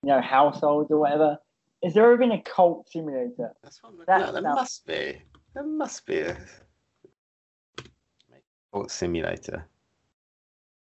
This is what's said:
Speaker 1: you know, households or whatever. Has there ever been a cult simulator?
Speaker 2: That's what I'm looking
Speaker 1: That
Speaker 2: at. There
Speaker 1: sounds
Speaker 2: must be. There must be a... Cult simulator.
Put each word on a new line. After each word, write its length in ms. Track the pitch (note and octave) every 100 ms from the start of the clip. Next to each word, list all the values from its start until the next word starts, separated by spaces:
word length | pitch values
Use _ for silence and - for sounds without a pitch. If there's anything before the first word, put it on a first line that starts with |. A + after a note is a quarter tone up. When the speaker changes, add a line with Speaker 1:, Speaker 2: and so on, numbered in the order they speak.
Speaker 1:
you 60 | C#3
know, 120 | C3+
households 680 | B2 C3+ D3 C#3+ D3+ D3 D3
or 80 | D3+
whatever. 400 | D3 D3 D#3 D3 _ _ _ _
Has 100 | F3+
there 100 | F3+
ever 120 | A3+ A#3+
been 160 | B3
a 100 | G3+
cult 460 | - - F3+ D#3+ -
simulator? 640 | - D#3 C3+ B2 B2 A#2 -
Speaker 2:
That's 180 | - -
what 80 | -
I'm 80 | F3
looking 80 | -
Speaker 1:
That 160 | F#3+ F#3+
Speaker 2:
at. 40 |
There 80 | -
Speaker 1:
sounds 140 | - C4+
Speaker 2:
must 300 | B3 - -
be. 360 | D2+ C#2 C2+ _ _ _
There 80 | C4
must 420 | D4 D#4 C#4+ - -
be 140 | E3+
a... 160 | E3+ F3+ F#3 - _ _ _ _ _ _ _ _ _ _ _ - B1+ _ _ _ _ C2+ _ _ _
Cult 180 | G2+ G2
simulator. 760 | - F2+ E2+ E2 F2+ - - E2 _ _ _ _ _ _ _ _ _ _ _ _ _